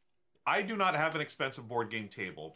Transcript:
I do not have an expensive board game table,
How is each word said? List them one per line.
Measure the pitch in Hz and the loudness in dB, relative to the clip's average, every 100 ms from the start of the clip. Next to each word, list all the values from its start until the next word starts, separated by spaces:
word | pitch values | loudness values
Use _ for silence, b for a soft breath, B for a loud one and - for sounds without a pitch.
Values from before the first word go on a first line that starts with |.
| _ _ _ _ - | _ _ _ _ 2
I | 170 | 2
do | 208 214 | 2 2
not | 185 | 4
have | 156 156 | 4 2
an | 156 | 2
expensive | 147 - 139 127 117 | -4 -2 -4 -4 -4
board | 117 110 | -2 0
game | 110 104 | -2 -6
table, | - 95 76 78 | -6 -8 -8 -12